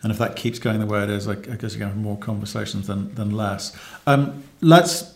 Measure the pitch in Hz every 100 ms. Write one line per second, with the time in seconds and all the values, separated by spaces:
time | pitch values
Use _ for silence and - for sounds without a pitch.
0 | 110 107 110 - 120 113 117 110 107 104
1 | 101 101 104 98 127 113 110 104 101 101
2 | 104 101 - 104 104 107 107 101 98 98
3 | 98 - 104 104 104 101 - - - -
4 | - 139 143 - - - 160 170 175 -
5 | -